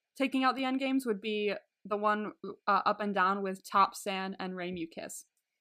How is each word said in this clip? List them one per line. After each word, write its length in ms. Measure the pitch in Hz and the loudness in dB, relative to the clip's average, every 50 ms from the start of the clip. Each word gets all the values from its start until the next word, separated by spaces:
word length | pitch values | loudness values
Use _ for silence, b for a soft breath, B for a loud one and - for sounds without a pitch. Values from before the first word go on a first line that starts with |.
| _ _ - | _ _ -4
taking 280 | - 269 262 269 262 262 | -2 -2 0 2 2 2
out 100 | 254 233 | 2 2
the 100 | 269 262 | 2 0
end 140 | 254 262 269 | 0 0 0
games, 260 | 269 262 269 269 262 | 0 2 0 0 0
would 140 | 233 208 196 | 0 -2 -2
be 340 | 226 220 214 208 208 202 196 - _ _ _ _ - | -2 -2 0 0 0 0 -2 -2 _ _ _ _ -6
the 120 | 190 208 | -4 -2
one, 360 | 208 208 208 214 214 208 190 - _ - 196 - - - 208 | 2 2 2 2 2 -2 -6 -8 _ -12 -12 -10 -6 0 2
uh, 140 | 196 190 - | 2 4 4
up 160 | 202 208 - | 2 0 0
and 140 | 208 208 196 | 0 0 2
down 280 | 196 185 190 202 202 | 4 4 4 2 0
with 200 | 196 190 190 190 - - | -2 -4 -4 -6 -6 0
Top 260 | - 196 190 - - | 4 4 4 4 2
San 400 | - - 208 190 190 190 190 190 - | -4 -6 -4 -4 -4 -4 -6 -6 -6
and 140 | 185 185 | -8 -8
Reimu 380 | 185 185 175 180 185 175 160 165 - | -6 -6 -6 -6 -6 -6 -8 -8 -10
Kiss. 300 | - - - - - - _ _ _ _ _ _ _ | -12 -12 -12 -12 -14 -16 _ _ _ _ _ _ _